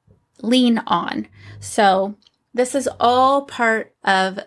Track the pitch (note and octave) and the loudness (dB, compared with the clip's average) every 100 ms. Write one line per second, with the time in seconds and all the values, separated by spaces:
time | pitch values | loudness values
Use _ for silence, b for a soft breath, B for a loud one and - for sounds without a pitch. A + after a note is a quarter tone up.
0 | _ _ _ _ G#3+ B3+ B3 A3+ - E3+ | _ _ _ _ 0 2 4 0 -2 -4
1 | - - A3 B B B - - G3+ F#3+ | -4 -8 -10 B B B -6 2 4 4
2 | G3 G#3 _ _ _ A#3 B3+ C#4+ B3+ - | 0 -6 _ _ _ -4 -2 -2 -4 0
3 | A#3 B3 C4 C#4 C#4 - A#3 A3 - _ | 2 4 4 2 -2 -2 0 0 -4 _
4 | - F#3+ F#3+ F#3+ | 0 0 0 -4